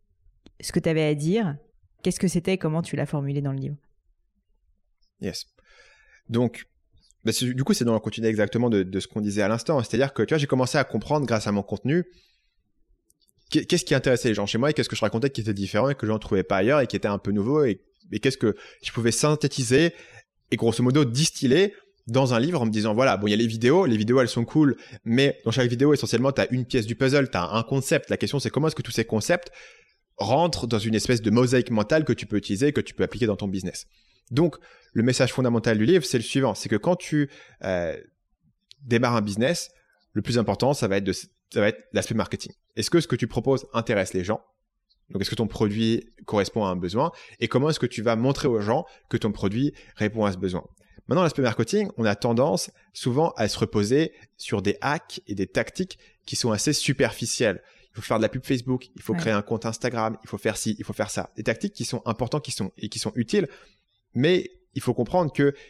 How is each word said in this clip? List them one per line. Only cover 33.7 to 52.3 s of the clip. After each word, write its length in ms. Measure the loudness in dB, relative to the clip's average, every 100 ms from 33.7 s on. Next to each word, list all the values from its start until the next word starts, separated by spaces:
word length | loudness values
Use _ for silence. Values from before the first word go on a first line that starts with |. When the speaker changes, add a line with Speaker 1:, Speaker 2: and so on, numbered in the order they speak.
| -10 -14 _ _ _ -4
Speaker 2:
Donc, 260 | 0 2 0 -14 -20 _
le 80 | 0
message 320 | 2 2 0
fondamental 460 | 2 0 2 2 2
du 60 | 4
livre, 200 | 2 2
c'est 120 | -2
le 60 |
suivant, 300 | -2 0 0
c'est 160 | -2 -2
que 60 | 0
quand 200 | 0 -2
tu, 340 | -2 -2 -2 -6 -20 _
euh, 320 | -4 -2 -4 -6 -12 _ _ _ _ _ _ -18
démarres 320 | -2 2 4 2
un 60 |
business, 500 | 0 0 0 0 -6 _ _ _ _
le 80 | -4
plus 160 | 0 0
important, 380 | 2 2 0 2
ça 120 | 0
va 100 | 0
être 60 |
de, 80 | 0
ça 160 | -4 -8 _ _ 0
va 140 | 0
être 120 | 0 -4
l'aspect 240 | -4 -2 -2
marketing. 360 | -2 -6 -10 -18 _ -6
Est-ce 160 | 0
que 100 | 0
ce 60 | 2
que 80 | -2
tu 100 | -2
proposes 380 | -2 0 0 -2
intéresse 400 | -4 0 0 0
les 100 | -2
gens ? 180 | -2 -4 -8 _ _ _ _ _ -10
Donc, 140 | -6
est-ce 80 | -4
que 40 | -2
ton 120 | -2
produit 560 | 0 -2 0 0 0 -4 _ -4
correspond 380 | -2 0 -2 -2
à 40 |
un 60 | -2
besoin ? 360 | -2 -2 -2 -4 -18 -6
Et 80 | -2
comment 220 | 2 0
est-ce 100 | 0
que 60 | -2
tu 160 | -2
vas 120 | 0 2
montrer 320 | 2 0 0
aux 140 | 0
gens 240 | 0 -2 -4 -14 -6
que 80 | -2
ton 140 | -2
produit 420 | -2 -2 0 -2 -4 -12 -4
répond 280 | -2 0 -2
à 60 |
ce 60 | 0
besoin ? 260 | -4 -4 -8 _ _ -14 -2
Maintenant, 140 | 2
l'aspect 220 | 2 2
marketing, 460 | 0 0 0 0 -2 0
on 80 | 0
a 100 | 2
tendance 560 | 2